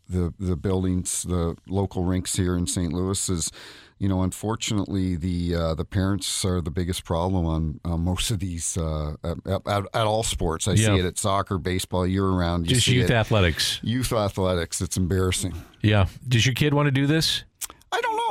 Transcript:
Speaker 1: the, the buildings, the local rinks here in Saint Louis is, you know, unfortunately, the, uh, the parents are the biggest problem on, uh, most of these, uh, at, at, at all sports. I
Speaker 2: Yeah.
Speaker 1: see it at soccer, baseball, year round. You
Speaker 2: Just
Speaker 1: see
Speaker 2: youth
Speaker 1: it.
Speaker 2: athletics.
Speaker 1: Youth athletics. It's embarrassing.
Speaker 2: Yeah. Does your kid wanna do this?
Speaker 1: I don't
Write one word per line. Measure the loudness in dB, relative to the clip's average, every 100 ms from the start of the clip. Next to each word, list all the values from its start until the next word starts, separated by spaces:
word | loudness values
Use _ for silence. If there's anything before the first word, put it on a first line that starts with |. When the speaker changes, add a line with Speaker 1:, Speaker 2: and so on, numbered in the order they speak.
| -6
Speaker 1:
the, | -2 -2 -2
the | -2 -2
buildings, | 0 0 2 0 -2 -6
the | -2 0 0 -4 -4
local | -2 -2 0
rinks | 0 0 -2 0
here | 0 0
in | 0
Saint | -2 -2
Louis | -2 -2 -2 -2
is, | -2 -4 -8 -18 -20 -20 -4
you | 0
know, | 2
unfortunately, | 0 -2 -4 -4 -2 -2 -2 -2 -2 -2
the, | -2 -2 0 0
uh, | 0 -2
the | -2
parents | 0 0 0 -4 -2
are | 0 0
the | -2
biggest | -2 -2 -4 -2
problem | -2 0 0 0
on, | 0 -2 -4 -4
uh, | -2
most | 0 0 -2
of | -2
these, | -4 -6 -6 -4
uh, | -2 -2 -4 -6
at, | -6 -6 -4 -4 0
at, | -2 -2
at | 0 0
all | 0
sports. | -2 -2 -2 0 2
I |
Speaker 2:
Yeah. | 4 4
Speaker 1:
see | 4
it | 2
at | 0
soccer, | 0 0 0 -2
baseball, | 0 -2 -2 0 2
year | 2 2
round. | 2 2 0 2
You | 2
Speaker 2:
Just | 4
Speaker 1:
see | 4
Speaker 2:
youth | 4
Speaker 1:
it. |
Speaker 2:
athletics. | 2 4 4 4 2 -2 -2
Speaker 1:
Youth | -2 0 0
athletics. | 2 0 0 0 0 -2 -4
It's | -4 0
embarrassing. | 0 2 2 0 -4 -8 -14 -2
Speaker 2:
Yeah. | 2 4 2 -2 0
Does | 2 2
your |
kid | 2 2
wanna | 4 4
do | 4 4
this? | 2 2 -2 -6 -12 -12 -12 _
Speaker 1:
I | -4
don't | -2 -2 -2